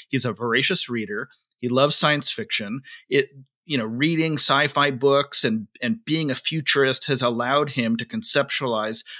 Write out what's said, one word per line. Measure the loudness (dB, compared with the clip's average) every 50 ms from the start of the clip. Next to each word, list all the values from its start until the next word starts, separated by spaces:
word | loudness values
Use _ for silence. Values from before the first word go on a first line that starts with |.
| -12 _
he's | -4 -2 -2
a | -2
voracious | -4 -2 -2 0 0 2 2 2 0 0 -2 -4
reader. | -4 -6 -4 -4 -6 -8 -8 -10 -16 _ _ _ _ _
He | -4 0
loves | 2 4 4 4 4 2
science | 2 2 2 0 -2 -4
fiction. | -6 -6 -6 -6 -6 -6 -4 -4 -8 -8 -10 -12 -20 -20 -8 _
It, | 0 0 0 0 -6 -18 -20 _ _ _ _
you | -4 -4 -2
know, | -2
reading | -2 -2 0 0 2 2 2 2 0 0
sci-fi | 0 2 2 2 2 2 2 2 2 2 2
books | 0 2 4 4 4 4 2 0 -2 -2 0
and, | 0 0 0 -4 -8 _ -6
and | -4 -2 -2 -4 -2
being | -2 -2 0 0 -2
a | -4
futurist | -4 -4 -4 -4 -4 0 0 2 4 4 2 2 0 0 -2
has | 0 2
allowed | 2 0 0 0 0 2 2 2 2 0
him | 0 -2 0 0 0 -2
to | -2
conceptualize | -6 -8 -6 -4 0 0 0 0 0 -2 -4 -2 -2 -2 -2 -2 -4 -6 -8 -10 -14 -18 -20